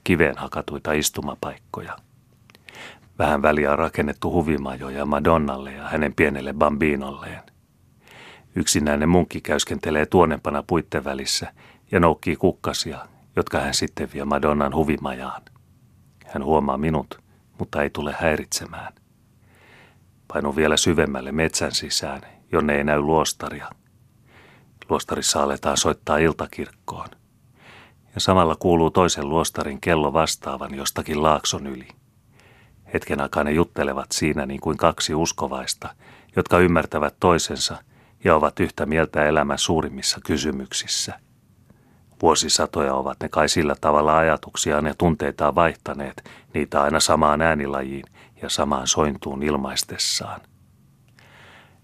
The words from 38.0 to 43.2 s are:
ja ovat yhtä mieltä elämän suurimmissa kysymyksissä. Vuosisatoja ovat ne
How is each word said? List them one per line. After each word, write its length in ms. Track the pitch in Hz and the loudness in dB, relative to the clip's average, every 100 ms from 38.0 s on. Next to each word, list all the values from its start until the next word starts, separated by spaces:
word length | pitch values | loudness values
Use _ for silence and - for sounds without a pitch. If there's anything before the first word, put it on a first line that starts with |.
| _ _ | _ _
ja 120 | 95 80 | 4 4
ovat 240 | 76 - | 4 0
yhtä 260 | 82 - 73 | -2 -2 -2
mieltä 400 | 80 78 - 76 | 0 0 2 2
elämän 320 | 78 71 69 | 2 0 0
suurimmissa 600 | - 80 73 67 - 67 - | 0 0 -2 -4 -6 -4 -4
kysymyksissä. 920 | 78 73 67 67 - - - - - _ _ _ _ _ _ _ _ _ - | -2 -2 -6 -8 -8 -6 -6 -6 -10 _ _ _ _ _ _ _ _ _ 0
Vuosisatoja 720 | 82 76 78 - 78 82 69 | 2 2 2 0 0 0 0
ovat 260 | 67 67 | 0 -4
ne 100 | - | -6